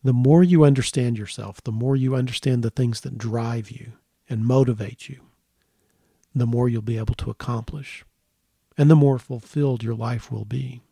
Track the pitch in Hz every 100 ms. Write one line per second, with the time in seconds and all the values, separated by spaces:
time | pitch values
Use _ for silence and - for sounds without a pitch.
0 | 131 123 127 160 180 170 147 135 120 -
1 | 123 117 101 - 101 - - 110 127 135
2 | 131 131 127 120 139 123 113 - 123 113
3 | 131 120 110 117 117 117 107 117 117 -
4 | _ _ _ 113 113 131 127 110 104 -
5 | - 135 _ _ _ _ _ _ _ _
6 | _ _ _ 127 120 120 123 117 107 113
7 | 110 - - 113 - 120 113 147 139 -
8 | _ _ _ _ _ _ _ - 147 156
9 | 143 127 - 123 - 151 143 123 110 113
10 | 113 120 - 110 104 123 127 123 _